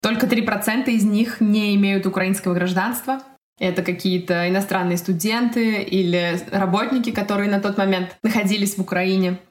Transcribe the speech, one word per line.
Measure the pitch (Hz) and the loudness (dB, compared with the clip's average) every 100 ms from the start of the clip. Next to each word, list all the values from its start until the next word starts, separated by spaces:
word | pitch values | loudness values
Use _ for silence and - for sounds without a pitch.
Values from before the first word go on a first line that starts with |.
Только | 214 226 233 | 0 0 2
три | 233 | 2
процента | 220 208 220 226 262 | 0 -2 0 0 2
из | 226 | 2
них | 202 208 233 - | 4 2 0 2
не | 214 208 208 196 | 2 2 2 2
имеют | 196 196 | 4 2
украинского | 190 190 185 190 - | 0 0 0 0 0
гражданства. | 175 180 185 202 240 - 262 - - _ _ | 0 0 0 0 -4 -4 -6 -6 -20 _ _
Это | 185 175 | -2 -2
какие-то | 175 180 190 180 175 175 175 | -2 -2 -2 -2 0 -2 0
иностранные | 190 196 196 180 175 | 0 0 -2 0 -2
студенты | 175 175 208 226 240 233 226 214 | -2 -2 0 0 0 0 0 0
или | - 190 180 175 175 175 - | -2 0 2 0 0 -2 -4
работники, | 196 190 190 262 254 233 | -2 0 0 0 -2 -2
которые | 214 202 202 202 | -2 -2 -2 0
на | 202 | 0
тот | 202 196 | 0 0
момент | 196 185 180 - | 0 0 -2 -4
находились | 220 226 196 208 196 - | -2 0 0 0 -2 -2
в | |
Украине. | 185 180 190 190 185 180 - | -4 0 0 2 0 -2 -8